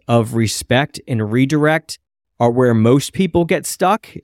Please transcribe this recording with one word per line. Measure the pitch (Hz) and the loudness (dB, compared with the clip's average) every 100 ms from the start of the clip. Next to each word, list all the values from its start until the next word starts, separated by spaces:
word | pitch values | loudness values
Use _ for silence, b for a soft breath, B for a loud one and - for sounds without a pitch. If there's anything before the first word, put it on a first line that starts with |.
| - | 0
of | 117 113 | 0 0
respect | 117 110 - - 127 147 - - | -2 -2 -4 -2 -2 -2 -8 -8
and | 117 107 | -6 -2
redirect | 120 135 151 151 160 - - _ _ _ _ | 0 0 0 0 -2 -6 -18 _ _ _ _
are | 120 | 0
where | 120 123 | 2 2
most | 113 113 139 - | 4 4 2 0
people | - 185 170 | -2 0 0
get | 170 170 - | 0 -2 -4
stuck. | - 185 220 - - | -2 -2 -2 -6 -12